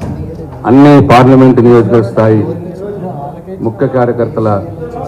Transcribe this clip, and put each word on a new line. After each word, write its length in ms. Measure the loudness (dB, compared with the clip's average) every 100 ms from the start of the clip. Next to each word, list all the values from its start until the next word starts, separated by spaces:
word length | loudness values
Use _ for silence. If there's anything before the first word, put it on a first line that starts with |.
| -12 -10 -12 -12 -14 -8 0
అన్ని 420 | 4 6 6 6
పార్లమెంట్ 540 | 4 6 6 4 4
నియోజకవర్గ 400 | 4 4 4 0
స్థాయి 460 | 0 0 2 0 -2 -8 -12 -12 -12 -10 -10 -12 -14 -16 -16 -8
ముఖ్య 260 | -8 -4 -4
కార్యకర్తల 800 | -2 -2 -2 -4 -4 -4 -4 -6 -12 -12 -12